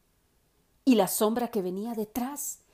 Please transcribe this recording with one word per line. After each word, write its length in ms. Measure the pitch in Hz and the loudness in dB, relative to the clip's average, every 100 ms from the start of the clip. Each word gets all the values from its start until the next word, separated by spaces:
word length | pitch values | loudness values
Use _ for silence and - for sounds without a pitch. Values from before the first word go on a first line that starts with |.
| _ _ _ _ _ _ _ _ | _ _ _ _ _ _ _ _
Y 120 | - 226 | 4 4
la 100 | 180 | 4
sombra 420 | - 214 240 233 | 2 0 0 -2
que 140 | 220 | -4
venía 320 | 180 185 226 | -4 -4 -6
detrás 640 | 226 214 254 247 285 - - _ | -6 -6 -4 -6 -6 -10 -12 _